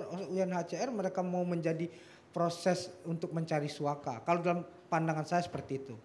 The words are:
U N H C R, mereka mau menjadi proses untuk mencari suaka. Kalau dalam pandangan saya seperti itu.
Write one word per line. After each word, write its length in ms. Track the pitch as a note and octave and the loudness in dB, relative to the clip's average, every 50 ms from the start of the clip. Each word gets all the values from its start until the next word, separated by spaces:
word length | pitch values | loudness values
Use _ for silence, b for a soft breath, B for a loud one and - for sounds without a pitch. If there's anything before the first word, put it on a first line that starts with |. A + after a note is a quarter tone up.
| - | -2
U 300 | - F3 F#3 G3 - F#3 F#3 | -4 -6 -6 -4 -2 0 2
N 140 | F#3 F3+ F3+ | 2 2 2
H 160 | F3 E3+ - | -2 -2 -2
C 80 | F3+ E3 | -2 -2
R, 80 | A3+ | -2
mereka 320 | C4+ A#3+ G#3 F#3 F#3 F#3 F#3+ | -2 -2 -2 -2 0 0 0
mau 240 | F3+ F3+ F3 F3+ F3+ | 0 2 2 2 2
menjadi 460 | F3 F3 E3+ D#3+ E3 E3 D#3 E3+ E3 B B B B B B B B | 2 0 2 2 0 0 0 -2 -6 B B B B B B B B
proses 640 | - E3+ E3+ E3+ E3+ - - F#3+ F3 - - - - - - | 0 2 2 2 2 2 2 2 2 2 0 -8 -10 -10 -6
untuk 300 | E3 E3 E3 - - D#3 | -4 -4 -4 -4 -2 -2
mencari 320 | E3 D#3+ - D#3+ D3+ D3 | -2 0 2 2 2 0
suaka. 560 | D3 - - D3 C#3+ D3 C#3+ - C#3+ A#2+ A2+ | 0 -4 -2 0 0 0 -2 -4 -6 -6 -2
Kalau 180 | - E3+ E3+ E3+ | 2 2 4 4
dalam 220 | E3+ F3+ F3 F3 - - - - - | 4 2 2 2 0 -6 -12 -14 -4
pandangan 380 | - F3 D#3+ D#3+ E3 D#3 D#3 D3 | 0 2 2 4 2 2 0 0
saya 160 | - F3 F3 | 2 2 2
seperti 400 | E3+ - - C#3 - - C3+ C3 | 2 0 -4 -6 -6 -4 -6 -6
itu. 120 | - - A2+ A2+ | -6 -8 -12 -12